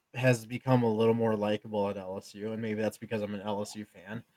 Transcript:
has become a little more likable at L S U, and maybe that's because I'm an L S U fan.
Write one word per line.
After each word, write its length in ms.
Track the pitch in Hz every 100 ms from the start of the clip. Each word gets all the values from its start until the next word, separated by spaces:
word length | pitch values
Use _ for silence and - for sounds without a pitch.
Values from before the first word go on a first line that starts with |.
| _
has 300 | 123 127 117
become 380 | 110 123 135 127
a 100 | 117
little 220 | 107 113
more 200 | 117 113 107
likable 520 | 104 104 113 104 101
at 80 | 98
L 200 | 92 98
S 180 | -
U, 180 | 104 107
and 100 | 110
maybe 180 | 113 107
that's 180 | 107 -
because 240 | 107 110
I'm 120 | 104
an 80 | 101
L 180 | 104 101
S 140 | 104 107
U 80 |
fan. 380 | 104 95 92 113 -